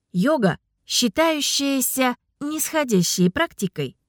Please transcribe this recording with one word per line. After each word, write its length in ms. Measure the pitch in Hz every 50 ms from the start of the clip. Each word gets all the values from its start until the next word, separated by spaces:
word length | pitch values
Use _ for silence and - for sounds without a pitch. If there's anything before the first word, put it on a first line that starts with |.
| _ _
Йога, 460 | - 175 185 277 320 285 214 185 147 - _ _ _ _ _
считающаяся 1300 | - - - 247 226 - - 320 330 311 294 269 - - - 277 277 277 269 247 - - 262 262 247 240 - _ _ _ -
нисходящей 920 | - 294 214 - - - - 311 294 247 214 180 170 - - - 180 180
практикой, 640 | - 285 339 - - - 202 180 - - 143 123 - _ _